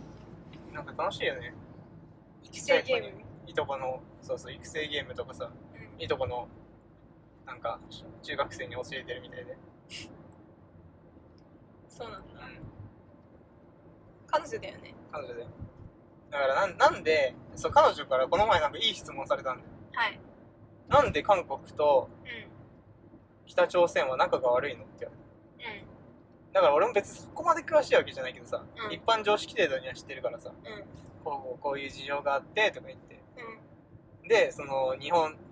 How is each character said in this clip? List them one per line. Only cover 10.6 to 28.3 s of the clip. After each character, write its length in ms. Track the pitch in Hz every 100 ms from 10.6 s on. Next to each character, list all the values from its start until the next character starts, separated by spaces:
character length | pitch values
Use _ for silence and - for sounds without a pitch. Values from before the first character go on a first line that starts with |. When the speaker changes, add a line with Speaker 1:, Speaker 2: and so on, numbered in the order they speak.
| - - - - - - - - - - - - -
Speaker 2:
そ 180 | - 226
う 40 |
な 80 | 208
ん 80 | -
だ。 60 |
Speaker 1:
う 40 | -
ん。 20 | - - - - - - - - - - - - - - - - - - -
Speaker 2:
彼 220 | 302 -
女 100 | 220
だ 140 | 196
よ 60 | -
ね。 160 | - - -
Speaker 1:
彼 120 | - -
女 80 |
だ 60 | -
よ。 60 | - - - - - - - - -
だ 80 | 143
か 60 | 135
ら 80 |
な 100 | 147 190
ん、 120 | 170
な 100 | 285
ん 120 | 339
で、 320 | 156 156 131 - -
そ 140 | - 214
う、 40 |
彼 220 | 285 285
女 120 | 196 190
か 100 | 131
ら 100 | 131
こ 120 | 175
の 80 | 220
前 140 | 175
な 80 | 147
ん 40 |
か 60 | 147
い 20 |
い 140 | 226
質 180 | - -
問 160 | 139 131
さ 80 | 135
れ 60 |
た 80 | 131
ん 60 | 127
だ 40 |
よ。 60 | - - -
Speaker 2:
は 160 | 233 214
い。 100 | - - - - - - - -
Speaker 1:
な 140 | 285
ん 100 | 233
で 100 | 147
韓 220 | 160 190
国 160 | - 139 - -
と 320 | 147 135 - -
Speaker 2:
う 20 | -
ん。 40 | 226 - - - - - - - - - - -
Speaker 1:
北 220 | - 175
朝 180 | 180 170
鮮 220 | 185 135
は 80 | 127
仲 240 | 175 151
が 80 | 127
悪 220 | 123 139
い 60 | 120
の 80 |
っ 20 | -
て 60 | -
言 80 | -
わ 60 |
れ 60 | - - - - -
た。 60 | 233
Speaker 2:
う 40 | 202
ん。 20 | - - - - - - -
Speaker 1:
だ 60 | 190
か 80 | 160
ら 60 |
俺 120 | 147 220
も 60 |
別 180 | 208 -
に 60 | -
そ 100 | -
こ 120 | -
ま 120 | 339
で 80 | 320
詳 200 | - 311
し 80 | -
い 40 |
わ 100 | 202
け 80 | -
じ 60 | -
ゃ 40 |
な 80 | 127